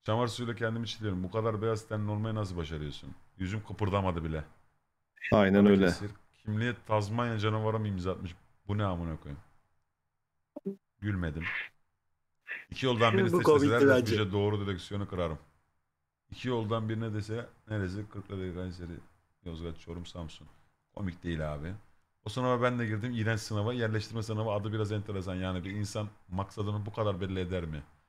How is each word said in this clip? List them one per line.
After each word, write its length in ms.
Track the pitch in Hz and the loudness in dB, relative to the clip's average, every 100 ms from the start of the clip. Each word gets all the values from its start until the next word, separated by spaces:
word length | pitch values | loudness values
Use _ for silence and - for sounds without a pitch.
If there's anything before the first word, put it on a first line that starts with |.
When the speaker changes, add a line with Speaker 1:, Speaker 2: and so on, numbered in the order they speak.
| - | 0
Speaker 1:
Çamur 220 | 110 120 | 0 0
suyuyla 280 | 110 120 104 | -2 -6 -2
kendimi 320 | 113 113 113 | -2 -2 -6
çitliyorum. 360 | - 107 92 | -4 -4 -2
Bu 80 | 92 | -2
kadar 300 | 110 110 107 | 0 0 0
beyaz 260 | 113 107 - | -2 -2 -4
tenli 240 | 107 104 | -4 -2
olmayı 240 | 104 110 107 | -2 -2 -2
nasıl 220 | 98 87 | -4 -4
başarıyorsun? 580 | 78 80 73 - 69 - - - | -4 -4 -6 -8 -14 -18 -20 -6
Yüzüm 260 | 92 107 | -4 -4
kıpırdamadı 600 | - 95 104 101 95 85 | -6 -2 0 2 2 0
bile. 200 | 80 78 76 - _ _ _ _ _ _ - | -2 -4 -6 -18 _ _ _ _ _ _ 4
Speaker 2:
Aynen 340 | 113 98 101 104 | 6 8 8 10
öyle. 160 | 98 92 | 8 6
Speaker 1:
Balıkesir. 260 | 85 101 104 _ _ | 2 -6 -10 _ _
Kimliğe 300 | 107 107 120 110 - | -4 -2 -2 -4 -2
Tazmanya 520 | 107 101 117 120 110 | 0 0 -2 -2 0
canavarı 400 | 110 110 110 110 | 0 0 0 0
mı 80 | 104 | -2
imza 240 | 95 90 | -2 -4
atmış? 240 | 92 90 85 _ _ - | -4 -8 -12 _ _ -6
Bu 100 | 101 | -2
ne 60 | 101 | 0
amına 320 | 87 82 78 | -2 -4 -6
koyayım? 220 | 76 71 - _ _ _ _ _ _ _ _ _ _ - 196 196 _ _ | -10 -14 -16 _ _ _ _ _ _ _ _ _ _ -10 -8 -10 _ _
Gülmedim. 420 | 101 98 85 76 82 - - _ _ _ _ _ _ _ - - - | -4 -2 -2 -4 -4 -6 -8 _ _ _ _ _ _ _ -14 -14 -12
İki 160 | - 131 | -2 0
yoldan 280 | 120 117 | 4 6
Speaker 3:
Bu 40 | 147 | 6
Speaker 1:
beni 120 | 185 | 4
seç 140 | 170 | 4
Speaker 3:
komikti 260 | 160 147 143 | 8 8 8
Speaker 1:
deseler 240 | 117 139 127 | 8 8 8
Speaker 3:
bence. 140 | 110 104 | 6 2
Speaker 1:
Betüş'e 160 | 101 | 2
doğru 340 | 101 101 104 98 | 2 2 0 -2
direksiyonu 400 | 92 - 101 101 | -4 -4 -6 -4
kırarım. 320 | 90 85 78 - _ _ _ _ _ _ _ _ | -2 -2 -2 -12 _ _ _ _ _ _ _ _
İki 180 | - 123 | -8 -2
yoldan 420 | 120 104 113 110 | -2 0 -2 -2
birine 240 | 113 113 | -2 -2
dese 360 | 107 101 113 120 _ - | -4 -4 -8 -8 _ -6
neresi? 420 | 107 92 98 104 | -2 -2 -4 -8
Kırklareli, 460 | 104 - 98 92 87 | -12 -10 -8 -6 -6
Kayseri, 440 | 92 90 87 85 - _ _ _ 87 | -8 -8 -10 -12 -16 _ _ _ -12
Yozgat, 340 | 82 85 80 | -8 -8 -10
Çorum, 260 | - 85 85 | -10 -12 -10
Samsun. 420 | 87 80 - 76 - _ _ _ - | -10 -12 -12 -20 -20 _ _ _ -8
Komik 280 | 98 80 | -6 -6
değil 300 | 87 80 76 | -6 -4 -4
abi. 200 | 73 76 104 - _ _ _ 107 | -4 -8 -10 -14 _ _ _ -8
O 40 | |
sınava 320 | 117 127 123 | -2 0 2
ben 180 | 123 123 | 2 2
de 60 | 113 | -2
girdim. 260 | 107 120 | -2 -2
İğrenç 280 | 120 110 110 | -2 0 0
sınava. 340 | - 107 107 | -2 -2 -2
Yerleştirme 500 | 127 113 110 101 113 | 0 0 0 -2 -6
sınavı, 280 | 104 107 110 | -4 -2 0
adı 220 | 104 107 | -2 -2
biraz 180 | 107 104 | -2 -2
enteresan. 440 | 107 101 98 95 92 | -2 -4 -6 -4 -4
Yani 280 | 92 92 | -2 -4
bir 80 | 92 | -4
insan 380 | 104 104 110 107 - - | -4 -4 -4 -6 -10 -8
maksadını 580 | 92 98 - 101 104 104 | -6 -6 -4 -4 -2 -4
bu 80 | |
kadar 280 | 113 107 92 | -2 -2 0
belli 180 | 92 95 | -2 -2
eder 260 | 90 92 82 | -2 -2 -4
mi? 180 | 76 73 _ | -8 -10 _